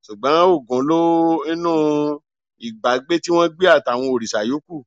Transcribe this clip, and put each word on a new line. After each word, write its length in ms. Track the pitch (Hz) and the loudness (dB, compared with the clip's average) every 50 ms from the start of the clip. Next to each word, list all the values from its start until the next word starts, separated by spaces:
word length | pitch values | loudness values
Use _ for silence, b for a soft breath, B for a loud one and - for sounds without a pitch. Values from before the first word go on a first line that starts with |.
Ṣùgbọ́n 360 | _ - 107 101 107 131 151 165 175 | _ -18 -18 -6 -2 0 2 4 4
Ògún 340 | 190 180 156 123 107 127 127 135 | 4 2 0 -2 _ -4 -2 0
ló, 180 | 147 160 165 170 165 165 165 165 165 165 160 143 | 0 0 2 2 2 2 2 2 0 0 -2 -2
nínú 280 | 151 165 170 170 170 165 156 151 151 151 147 147 147 147 147 _ _ _ _ _ _ _ _ - | -6 -6 -4 -2 -2 0 0 0 0 0 0 -2 -4 -4 -8 _ _ _ _ _ _ _ _ -14
ìbágbé 520 | 117 110 110 _ 120 123 131 131 160 170 170 | -14 -14 -6 _ -2 -2 -2 -2 _ -4 -4
tí 120 | - - | -2 0
wọ́n 180 | 170 170 170 170 | 0 2 2 0
gbé 180 | 160 160 180 | -2 0 4
àtàwọn 420 | 185 165 143 139 135 123 123 131 135 | 4 4 4 2 0 -4 -4 -2 -2
òrìṣà 320 | 131 123 113 104 - 110 107 | -2 -4 -4 -4 -4 -4 -2
yòókù 340 | 113 135 156 _ _ 175 151 123 | -2 -4 -6 _ _ -16 -16 -16